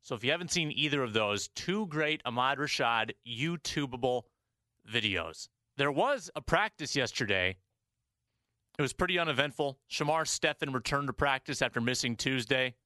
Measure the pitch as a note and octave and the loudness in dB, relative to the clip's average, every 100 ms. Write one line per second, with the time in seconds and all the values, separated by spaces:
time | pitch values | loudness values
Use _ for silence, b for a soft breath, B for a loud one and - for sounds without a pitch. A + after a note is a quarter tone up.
0 | - B2 A#2+ E3 F3 F3+ D#3 B2 D3+ C#3+ | -6 -4 0 0 0 0 0 0 0 2
1 | B2 A2 G#2 G#2 - - - G3 G#3 D3+ | 2 2 2 2 -2 -8 -4 -2 -2 -2
2 | D3+ D#3 - A#2+ B2+ C#3 C#3+ - B2 A#2 | 0 0 -2 0 2 2 -2 0 2 2
3 | A2 - - A#2 D3+ E3+ - - C#3+ B2 | -2 -6 -12 -4 -4 -2 -4 -4 -4 0
4 | B2+ B2 - _ _ _ _ _ - A2+ | 0 0 -4 _ _ _ _ _ -4 0
5 | G#2+ F#2 E2 D#2+ - _ _ - C#3 C#3 | 0 0 -2 -8 -16 _ _ -2 0 2
6 | A#3 C#4 F3+ D#3 - E3 G#3+ _ D3+ C#3+ | 0 0 -4 -10 0 2 2 _ -4 0
7 | B2 - A2 G2 F2+ F#2+ _ _ _ _ | 0 0 0 2 2 -2 _ _ _ _
8 | _ _ _ _ _ _ _ - C#3 - | _ _ _ _ _ _ _ -4 -4 0
9 | F3+ F3+ E3 C#3+ C#3+ - C#3+ C3 _ - | 0 2 0 2 0 0 -2 -2 _ -2
10 | D3 D#3+ D#3 - D#3 D3 C#3+ C3 - C#3+ | 2 2 0 0 0 0 -2 -2 0 0
11 | C#3+ A#2+ D3 C3 - C#3+ B2+ B2 A#2 B2+ | 0 0 2 2 -2 0 0 2 0 0
12 | C3 A#2 C3+ C3 A2 C3 B2+ A#2+ | -2 0 0 0 2 2 0 -4